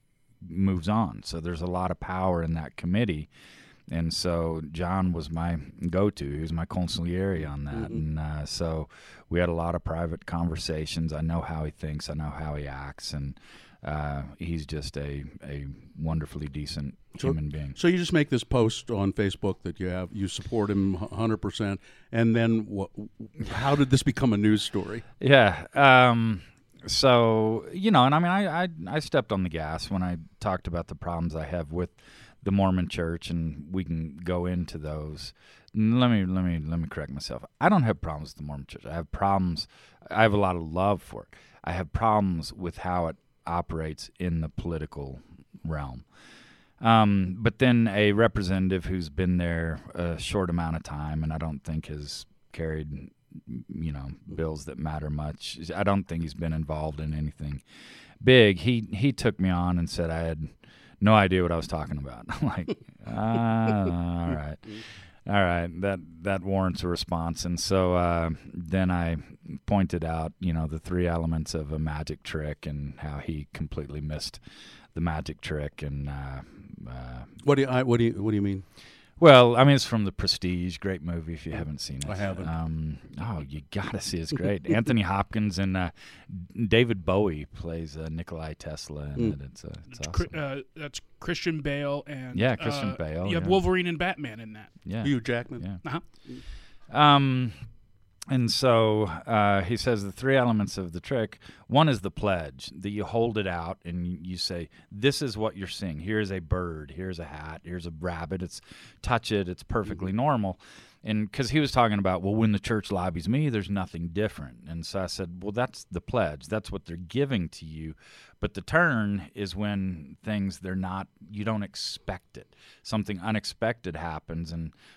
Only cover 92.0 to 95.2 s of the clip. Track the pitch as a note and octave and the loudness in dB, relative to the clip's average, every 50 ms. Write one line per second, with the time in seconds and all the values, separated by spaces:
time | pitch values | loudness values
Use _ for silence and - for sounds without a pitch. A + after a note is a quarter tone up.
92 | - - C#3+ - C3 - - - A2 B2+ A#2 - - - - C#3+ A2+ G2+ - - | -6 -8 -12 -12 -10 -6 -2 0 2 2 2 0 -2 -4 -4 -2 -4 -4 -4 -4
93 | E2 D2+ D#2 E2 F2+ G2 E3+ E3+ E3+ E3+ F#3+ F#3+ F3 F3+ F#3 F3+ F3 F3 E3 D3 | -6 -6 -4 -4 -4 -2 -2 -2 0 2 2 2 4 2 2 0 0 -2 -2 -2
94 | F3 F#3 F#3+ - D3 A#2 A2 A2+ A2+ A2 G#2+ G#2+ G#2+ - - - - E2 F#2+ A2+ | -2 -4 -4 -4 -8 -10 -10 -12 -14 -16 -16 -16 -18 -20 -20 -16 -12 -8 -6 -4
95 | A#2+ C#3+ C#3 A#2+ | -2 0 0 0